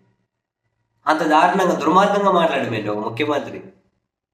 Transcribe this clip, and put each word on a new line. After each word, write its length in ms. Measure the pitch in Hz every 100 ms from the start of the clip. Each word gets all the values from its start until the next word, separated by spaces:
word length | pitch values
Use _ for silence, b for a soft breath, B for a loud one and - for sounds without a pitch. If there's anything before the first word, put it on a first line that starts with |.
| _ _ _ _ _ _ _ _ _ _ 143
అంత 160 | 156
దారుణంగా 520 | 160 156 180 190 180
దుర్మార్గంగా 560 | - 151 185 202 202 196
మాట్లాడమేంటి 580 | 180 165 139 117 110 104
ఒక 100 | 104
ముఖ్యమంత్రి? 600 | 110 117 147 143 113 95 - - _ _ _ _ _